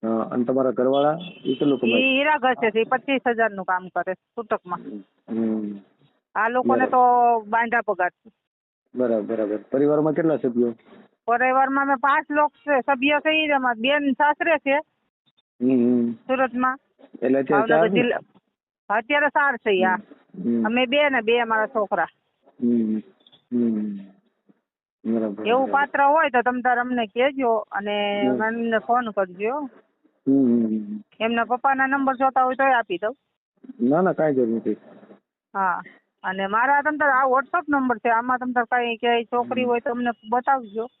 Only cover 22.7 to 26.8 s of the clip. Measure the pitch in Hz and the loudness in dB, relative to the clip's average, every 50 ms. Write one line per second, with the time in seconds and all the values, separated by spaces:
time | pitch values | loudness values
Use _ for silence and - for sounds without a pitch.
22.7 | 120 117 113 107 110 110 107 - _ _ _ _ _ _ _ _ 123 120 120 117 | 2 2 0 0 -2 -4 -6 -10 _ _ _ _ _ _ _ _ -2 -2 0 0
23.7 | 110 107 104 107 101 98 98 98 - _ _ _ _ _ _ _ _ _ _ _ | 0 -2 -4 -6 -8 -10 -14 -16 -20 _ _ _ _ _ _ _ _ _ _ _
24.7 | _ _ _ _ _ _ _ 113 113 113 110 220 202 202 - 208 233 254 269 240 | _ _ _ _ _ _ _ -4 -2 -2 -2 -4 -6 -6 -2 0 0 0 0 0
25.7 | 202 - 285 277 - - 277 277 294 320 320 294 226 247 233 247 247 254 233 254 | 0 0 0 0 0 2 4 4 4 4 2 2 2 0 0 2 -2 0 0 0
26.7 | 247 240 | 0 0